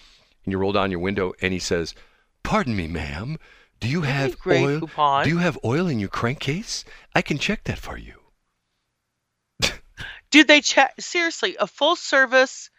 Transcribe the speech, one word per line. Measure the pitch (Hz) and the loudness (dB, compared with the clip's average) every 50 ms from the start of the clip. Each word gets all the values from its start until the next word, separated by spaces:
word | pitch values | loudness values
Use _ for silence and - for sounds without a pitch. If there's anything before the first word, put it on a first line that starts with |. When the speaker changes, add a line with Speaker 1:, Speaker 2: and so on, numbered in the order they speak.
| - - _ _ _ _ _ _ - | -20 -20 _ _ _ _ _ _ -8
Speaker 1:
And | 98 | -4
you | 95 95 | -2 -2
roll | 95 101 | 0 0
down | 101 101 98 98 | 2 2 0 0
your | 92 85 | -2 -2
window, | 90 98 101 101 92 92 - - | -2 -2 -2 -2 -2 -4 -4 -4
and | - 95 | -4 -2
he | 95 90 | -2 -2
says, | - - 95 85 80 - - - - _ _ _ _ _ _ _ | -2 -2 -2 -2 -2 -4 -8 -16 -20 _ _ _ _ _ _ _
Pardon | - - 185 214 175 123 110 | -6 -2 -2 0 0 0 -2
me, | 95 82 | -4 -4
ma'am, | 78 85 80 78 71 71 85 110 139 160 - - - - - _ _ _ - | -4 -6 -6 -6 -8 -8 -8 -8 -10 -10 -12 -14 -20 -20 -20 _ _ _ -8
do | - 120 | -4 -4
you | 151 180 | -2 -2
Speaker 2:
That'd | 151 131 139 | -2 -2 -2
be | 139 | 0
Speaker 1:
have | 135 131 | -2 -2
Speaker 2:
a | - | -4
great | - - 185 165 135 139 | -4 0 2 2 4 4
Speaker 1:
oil? | 139 147 160 | 2 0 -2
Speaker 2:
coupon. | 170 160 - 156 147 143 139 139 156 | -4 -4 0 2 2 4 4 4 2
Speaker 1:
Do | - | 2
you | 170 175 | 2 2
have | 180 170 - - - | 2 0 0 -2 -2
oil | 113 127 165 190 | 0 0 2 2
in | 175 135 107 | 0 0 0
your | 98 92 | -2 -4
crankcase? | - - - 117 - - - 135 151 190 - - - - - - - - - _ - | -4 -2 -2 -2 -2 -2 -4 -4 -4 -4 -6 -8 -10 -10 -10 -14 -20 -20 -8 _ -2
I | 180 | 0
can | - - 165 135 | 0 0 -2 -2
check | - - 214 - - | -2 -4 -4 -4 -4
that | - 95 - | -6 -8 -8
for | - - - | -8 -12 -12
you. | 58 57 - - - _ _ _ _ _ _ _ _ _ _ _ _ _ _ _ _ _ _ _ _ _ _ _ _ _ _ _ - | -14 -14 -16 -20 -20 _ _ _ _ _ _ _ _ _ _ _ _ _ _ _ _ _ _ _ _ _ _ _ _ _ _ _ -4
<laughs> | - - - - - - _ - - - - - _ - | -4 -4 -4 -6 -16 -20 _ -16 -16 -16 -16 -18 _ 4
Speaker 2:
Dude, | - 302 311 311 | 6 8 8 8
they | 294 294 | 6 6
check, | - - - 294 269 - - - | 4 4 4 4 4 4 2 -6
seriously, | - - - 349 339 330 - - 226 190 - - | -10 -6 -2 -2 -2 -2 -2 -4 -4 -4 -2 -4
a | 202 | -6
full | - - - 285 320 349 | -6 -4 0 0 0 0
service | - - - 285 269 262 226 254 262 262 262 - - - - _ | 0 -2 0 2 2 4 4 4 4 4 2 0 -10 -18 -14 _